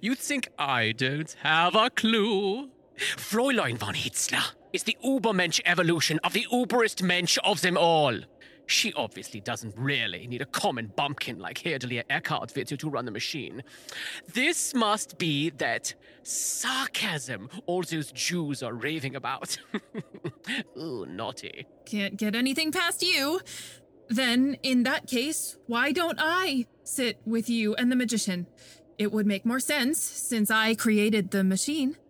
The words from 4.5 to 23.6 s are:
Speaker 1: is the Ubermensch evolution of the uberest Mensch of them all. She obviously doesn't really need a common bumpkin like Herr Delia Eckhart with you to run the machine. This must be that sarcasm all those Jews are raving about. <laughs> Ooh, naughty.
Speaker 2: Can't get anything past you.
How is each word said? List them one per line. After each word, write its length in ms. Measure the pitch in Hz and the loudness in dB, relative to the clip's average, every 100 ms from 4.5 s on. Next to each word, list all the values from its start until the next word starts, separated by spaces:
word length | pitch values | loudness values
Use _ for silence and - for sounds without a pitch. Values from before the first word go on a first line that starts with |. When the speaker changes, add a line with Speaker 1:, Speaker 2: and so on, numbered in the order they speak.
| - - | -6 -8
Speaker 1:
is 100 | 185 | -4
the 140 | - 220 | -4 -2
Ubermensch 580 | 254 269 226 190 175 - 170 | 0 2 4 4 2 2 2
evolution 540 | 180 165 165 - 151 | 4 4 4 2 2
of 100 | 175 | 2
the 140 | 208 202 | 0 0
uberest 520 | 247 240 240 220 - | 0 2 2 2 2
Mensch 340 | 185 180 175 - | 2 2 2 2
of 180 | 185 185 | 2 2
them 160 | 185 160 | 4 6
all. 400 | 170 165 143 110 - - - - - | 6 6 6 2 -4 -18 -20 -18 0
She 260 | - 226 | 2 2
obviously 460 | - 117 95 - 107 | -2 -4 -6 -12 -10
doesn't 380 | 98 110 113 104 | -6 -6 -8 -4
really 500 | 135 135 110 87 117 | -2 0 -2 -4 -8
need 140 | 123 | -8
a 40 | 139 | -6
common 460 | - 208 127 113 95 | -2 -2 -2 -4 -2
bumpkin 420 | 143 147 - 95 | -4 -4 -8 -8
like 220 | 87 - | -10 -8
Herr 200 | 175 139 | -4 -4
Delia 240 | 123 120 - | -4 -6 -2
Eckhart 440 | 147 - - - 139 | -4 -2 -4 -4 -6
with 160 | 113 | -6
you 60 | 143 | -6
to 120 | 156 | -4
run 160 | 131 123 | -4 -4
the 60 | |
machine. 520 | 107 - 156 85 101 - - - - - - - | -6 -6 -6 -8 -12 -16 -20 -16 -12 -10 -12 -6
This 400 | 214 285 339 - | 0 0 0 -2
must 440 | 247 220 214 - - | 0 2 2 -2 -4
be 340 | 165 143 160 | 0 0 0
that 420 | 147 139 113 - - - - | -2 -2 -2 -4 -10 -18 -20
sarcasm 1300 | - - - - - 262 - - 214 156 131 110 113 196 - | -8 -4 -4 -2 -2 -2 -4 -4 -4 -4 -6 -8 -10 -10 -4
all 180 | 180 | -4
those 280 | 175 160 139 | -2 -4 -6
Jews 520 | 123 - 175 147 135 | -4 -2 -2 -2 -4
are 100 | 120 | -6
raving 420 | 117 139 160 131 131 | -4 -4 -4 -6 -6
about. 420 | 117 131 - - - 208 - 220 - - | -6 -6 -6 -8 -6 -8 -8 -12 -12 -12
<laughs> 600 | 156 - - - - - | -12 -10 -6 -6 -6 -10
Ooh, 280 | 160 120 71 | -8 -8 -8
naughty. 600 | 90 113 - - - - - - | -8 -8 -8 -14 -14 -18 -20 -8
Speaker 2:
Can't 320 | 208 202 202 | -4 -4 -4
get 180 | 214 220 | -2 0
anything 380 | 262 269 320 | 0 0 -2
past 300 | 359 339 359 | 0 0 0
you. 380 | 359 330 277 359 - - | 0 2 2 -2 -4 -12